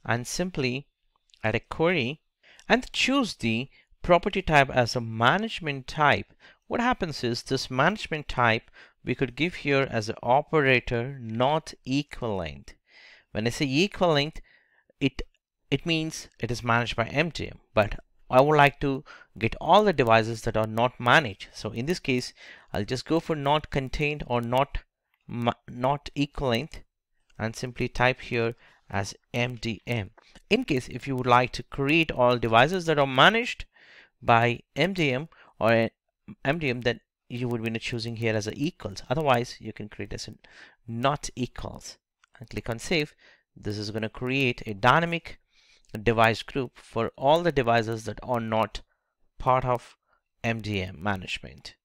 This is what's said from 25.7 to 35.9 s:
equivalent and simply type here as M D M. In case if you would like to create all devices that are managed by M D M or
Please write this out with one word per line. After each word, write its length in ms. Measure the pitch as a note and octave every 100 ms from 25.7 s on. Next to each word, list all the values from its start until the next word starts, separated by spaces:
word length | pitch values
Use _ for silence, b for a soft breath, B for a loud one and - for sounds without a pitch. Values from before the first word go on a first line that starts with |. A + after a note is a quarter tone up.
| B2 B2+ C#3+ -
equivalent 680 | - C#3+ - C#3 A#2 D#3 - - _ _ _ _ -
and 160 | A2
simply 320 | A2+ B2+ A#2+ B2+
type 360 | - B2 C3
here 320 | - A#2+ A#2 - b b _
as 260 | G2+ G2 - _
M 220 | A#2+ B2 B2
D 260 | A#2 G2+ -
M. 220 | A#2+ F#2 _ b b _
In 160 | A3+
case 240 | B3+ C3+ -
if 180 | B2+ -
you 80 | B2+
would 100 | B2
like 260 | B2 B2
to 100 | -
create 480 | - - C#3 E3 D#3+
all 280 | B2+ B2 B2
devices 480 | A2+ A2+ C#3 F#3+ E3
that 120 | D3
are 80 | C#3
managed 600 | C3 E3 A3+ B3 - - b b b b _
by 380 | A#2+ A#2 A#2+ A#2 _
M 200 | - E3+
D 180 | F#3 D3
M 160 | B2+ D#3+ b b b
or 300 | A2 A2+ A2+